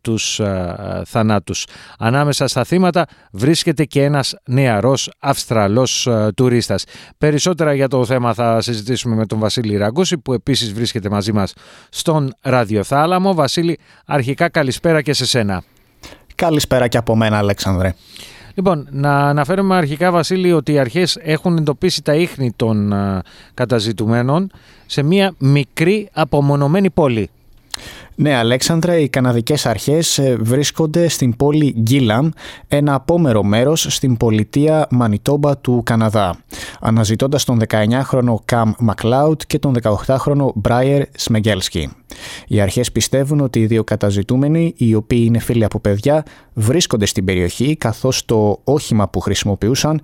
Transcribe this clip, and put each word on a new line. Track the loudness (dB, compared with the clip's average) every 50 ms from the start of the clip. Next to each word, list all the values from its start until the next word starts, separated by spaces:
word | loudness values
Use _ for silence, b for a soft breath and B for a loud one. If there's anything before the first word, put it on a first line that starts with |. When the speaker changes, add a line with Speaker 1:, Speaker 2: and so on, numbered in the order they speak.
Speaker 1:
τους, | -4 -4 -4 -2 -4 -4 -4 -4
ε, | -4 -2 -2 -4 -6 -6 -8 -10 -10 -8 -8 -8 -8
θανάτους. | -4 -2 0 0 2 0 0 -2 -4 -8 -8 -8 B B B B B B B
Ανάμεσα | -2 0 0 0 0 0 0 -2 -2
στα | -2 -2 -4 -2
θύματα | 0 0 2 2 2 2 0 -2 b b b b b
βρίσκεται | -6 -2 0 0 2 2 0 -2 0 -2 -2
και | -2 0 0 2
ένας | 2 2 0 -2 -4 -8 -10 -6
νεαρός | -2 0 2 2 2 2 2 2 0 0 0 -4 -8 -10 -8
Αυστραλός, | -4 -2 -2 -2 -4 -2 0 0 2 2 2 2 2 0 -2 -4 -2
ε, | 0 0 0 0 0 0
τουρίστας. | 2 2 2 2 2 0 -2 -4 -6 -6 B B B B B B -2
Περισσότερα | 0 0 0 2 0 -2 0 0 0 0 2
για | 0 0 0
το | 2 0 0
θέμα | 0 0 0 0 -2 -2
θα | 0 0 0 0 0
συζητήσουμε | 0 -2 -6 -6 -4 -4 -4 -4 -2 -2 -2
με | -2 -2
τον | -2 -2 -2
Βασίλη | -2 -2 -2 -2 -2 -2 -2
Ραγκούση, | 0 -2 0 0 0 -2 -2 -2 -6
που | -4 -4
επίσης | -4 -4 -2 -2 -2 -2 -2 -6
βρίσκεται | -4 -4 -6 -4 -4 -6 -4 -2
μαζί | -2 -2 -2 0
μας | -2 -2 -2 -4 -8 B B B B B B B
στον | -12 -6 -2 -2 0 0 -2 -4 -6 _
ραδιοθάλαμο. | -4 0 0 0 0 0 0 -2 -2 0 0 0 2 2 0 0 0 0 0
Βασίλη, | 0 0 0 0 -2 -2 -2 -4 -6 b b b b b
αρχικά | -4 -2 -2 -2 -2 -2 -2 -2 0
καλησπέρα | 0 0 -2 -2 -2 -2 0 2 2 2
και | 0 0
σε | -2 -2 -2
σένα. | -2 0 0 0 0 -4 -6 -8 _ _ B B B B B B B B B B B -6
Speaker 2:
Καλησπέρα | -2 0 0 0 0 0 0 0 0 0 2
και | 0 -2
από | 0 0 2
μένα, | 2 2 2 2 0
Αλέξανδρε. | 0 0 -2 -2 -2 -2 0 0 0 -2 -4 B B B B B B B B B B B B
Speaker 1:
Λοιπόν, | -2 0 0 0 -2 -4 -8
να | -6 -2 0 2 2 2 2 2
αναφέρουμε | 2 0 0 0 0 0 0 2 2
αρχικά, | 2 0 -2 -2 -2 0 0
Βασίλη, | 2 0 0 0 -2 0 2 2
ότι | 2 2 2 0
οι | 0 0
αρχές | 0 0 0 -2 -2 -2 -2 -6
έχουν | -2 -2 -2 0 0 0 0
εντοπίσει | 0 0 -2 -2 0 -2 -2 -2 -2
τα | -2 0 0
ίχνη | 2 0 -2 -2 -4 -4 -4 -2
των, | -2 0 0 0 0 0 0
ε, | -2 -2 -2 -2 -4 -4 B B B B B B B
καταζητουμένων | -4 -2 0 0 -2 0 -2 -4 -2 -2 0 0 0 0 0 0 -2 -2 -4 B B B B B B B
σε | B -4 -2
μία | 0 2 2 2 2 0 -2 0
μικρή | 2 2 2 2 2 _ -2 0 0 2 2 0 -2 -6
απομονωμένη | -4 -4 -2 0 0 0 2 2 2 2 2 2 2 2 0 0
πόλη. | 0 0 0 0 0 -2 -4 -6 _ _ _ -20 -20 -20 B B B B B B B B B B B
Speaker 2:
Ναι, | 0 0 2 2
Αλέξανδρε, | 2 2 2 0 0 0 0 0 0 2 2 2 2
οι | 2 2
καναδικές | 0 0 0 2 0 0 0 0 -2 -2 0
αρχές, | -2 -2 -2 0 0 0 0 0 0 0 0
ε, | 2 2 2 0
βρίσκονται | 0 0 0 0 0 -2 -2 -2 -2 0 2 0 0 0
στην | 0 0 0 0 0
πόλη | 0 0 2 2 2 2 2 2 2
Γκίλαμ, | 2 4 4 4 4 4 2 2 2 0 -2 B B B B B B B
ένα | 0 2 2 2 0
απόμερο | 0 0 0 2 4 4 4 4 2
μέρος | 2 2 2 2 2 2 2 0 -2 -4
στην | -4 -2 0 0 0
πολιτεία | 2 2 2 2 2 0 0 0 2 2 4 2 2 2 0
Μανιτόμπα | 0 0 2 2 0 0 0 0 0 2 2 0 0 0
του | 0 0 0 0 0
Καναδά, | 0 0 2 2 2 2 2 0 0 -2 -6 _ B B B B B B B
αναζητώντας | -2 2 2 2 2 2 0 0 0 0 0 0 0
τον | 0 0 0
δεκαεννιάχρονο | 0 0 0 0 2 2 0 0 0 0 0 0 2 2 0 -2 -2
Καμ | -2 0 2 2 0 0 0
Μακλάουτ | 0 0 0 0 0 0 2 2 2 2 0 -2 -4
και | -4 -4 -2
τον | 0 0
δεκαοχτάχρονο | 0 0 0 0 0 0 0 0 0 0 0 0 0 2 0 0 -2
Μπράιερ | -2 0 0 2 2 2 2 2 0 0 -2 -6
Σμεγγέλσκι. | -10 -2 0 0 2 2 0 0 0 -2 -4 -4 -6 -6 -6 -10 -18 _ B B B B B B B B
Οι | B 0 0
αρχές | 0 2 0 -2 -2 0
πιστεύουν | -2 -2 -2 0 0 0 0 2 0 0
ότι | 0 0 2 0
οι | 2
δύο | 2 2 0 0
καταζητούμενοι, | 0 -2 0 0 0 0 0 -2 0 0 0 2 2 2 2 0 -2 -2
οι | 0 0 2 2
οποίοι | 0 0 0 0 2 2
είναι | 2 2 0
φίλοι | 0 0 0 0 0
από | 0 -2 -2
παιδιά, | -2 -2 -2 0 0 0 0 0 -2 B B B B B
βρίσκονται | B -2 0 2 2 2 0 0 0 0 0
στην | 0 0 -2 -2
περιοχή, | 0 0 0 0 -2 -2 -2 -2 -2 -2
καθώς | -2 -2 -4 -4 0 -2 -2 -2 -2 -2
το | 0 0 2 2 2 0 -2 0
όχημα | 0 0 0 0 0 0 0 0 0
που | -2 -4
χρησιμοποιούσαν | -2 -2 -4 -2 -2 -2 -2 0 0 0 0 0 0 -2 -2 -2